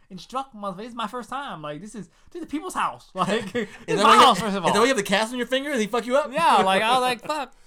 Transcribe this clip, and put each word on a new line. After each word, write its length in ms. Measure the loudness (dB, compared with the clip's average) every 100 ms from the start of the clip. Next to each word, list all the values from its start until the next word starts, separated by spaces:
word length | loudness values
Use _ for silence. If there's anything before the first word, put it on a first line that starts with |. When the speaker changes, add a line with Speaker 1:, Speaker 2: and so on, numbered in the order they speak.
| -20
Speaker 1:
instruct, 460 | -20 -8 -8 -8 -10
motherfucker. 300 | -10 -10 -12
It's 100 | -8
my 100 | -8
first 240 | -8 -10
time. 320 | -10 -10 -12
Like, 200 | -10 -12
this 120 | -12
is, 160 | -14 -16 _ -18
this 100 | -14
is 60 | -8
the 40 |
people's 220 | -8 -6
house. 380 | -4 -4 -6 -12
<laughs> 40 | -4
Like, 380 | -2 -2 -2
this 140 | -6 -6
Speaker 2:
Is 20 | -8 -4
Speaker 1:
is 80 | 4
Speaker 2:
that 60 |
Speaker 1:
my 60 | 6
Speaker 2:
why 60 | 8
you, 60 |
Speaker 1:
house, 180 | 8 4
first 160 | 0 -2
of 60 |
Speaker 2:
is 60 | 2
that 60 | 4
Speaker 1:
all." 40 |
Speaker 2:
why 20 |
you 60 | 4
have 100 | 2
the 60 |
cast 280 | 0 0 0
on 60 | -4
your 80 | -2
finger? 240 | -2 -2
Did 100 | -2
he 40 | -2
fuck 220 | -2 0
you 100 | 0
up? 160 | 0
Speaker 1:
Yeah, 300 | 0 4 4 4
like, 160 | 2
I 120 | 2
was 80 | 2
like, 200 | 0 -2
Speaker 2:
<laughs> 60 | -6
Speaker 1:
"Fuck." 260 | -6 -8 -14